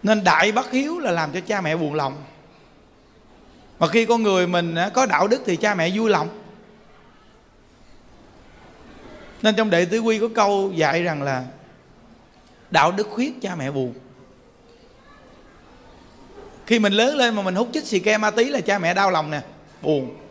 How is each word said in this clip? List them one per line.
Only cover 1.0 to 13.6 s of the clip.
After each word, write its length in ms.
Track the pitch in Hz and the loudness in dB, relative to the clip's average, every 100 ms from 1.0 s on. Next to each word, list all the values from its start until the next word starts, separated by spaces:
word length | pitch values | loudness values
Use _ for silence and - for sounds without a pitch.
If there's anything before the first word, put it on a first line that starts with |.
| 269 | -2
làm 220 | 170 156 | -2 -2
cho 80 | 175 | -6
cha 200 | 180 208 | -4 -4
mẹ 160 | 170 160 | -2 -2
buồn 180 | 156 | -2
lòng. 220 | 151 139 143 - - - - - _ - _ _ - - - - - - - | -2 -4 -6 -16 -20 -20 -20 -20 _ -20 _ _ -20 -20 -20 -20 -20 -20 -2
Mà 80 | 165 | 2
khi 200 | 190 226 | 2 4
con 160 | 233 | 2
người 240 | 214 190 180 | 4 2 2
mình, 280 | 175 170 | 0 0
á, 140 | 165 185 | -2 0
có 180 | 208 262 | 0 2
đạo 220 | 147 196 | 2 2
đức 140 | 254 254 | 0 0
thì 100 | 170 | 0
cha 180 | 214 | 0
mẹ 160 | 202 165 | 0 0
vui 200 | 190 220 | 0 2
lòng. 180 | 185 160 - - - - - - - - - - _ _ _ _ _ - - - - - - - - - - - - - - - - | 2 0 -8 -20 -20 -20 -20 -20 -20 -20 -20 -20 _ _ _ _ _ -20 -20 -20 -20 -20 -20 -20 -20 -20 -20 -20 -20 -20 -20 -20 -2
Nên 120 | 214 | 0
trong 160 | 208 220 | 2 2
Đệ 140 | 170 | 2
Tử 140 | 180 220 | 2 0
Quy 200 | 226 220 | 0 0
có 100 | 226 | 0
câu 380 | 220 202 202 196 | 2 2 2 0
dạy 280 | 175 151 165 | 0 0 2
rằng 200 | 175 151 | -2 -2
là 220 | 139 131 127 - - - _ - - - - _ - - - | -4 -4 -6 -16 -20 -20 _ -20 -20 -20 -20 _ -20 -20 0
đạo 220 | 160 151 | 4 4
đức 160 | 190 208 | 2 -6
khuyết 320 | - 262 254 | -4 -6 -4
cha 120 | 196 | -8
mẹ 160 | 175 | -6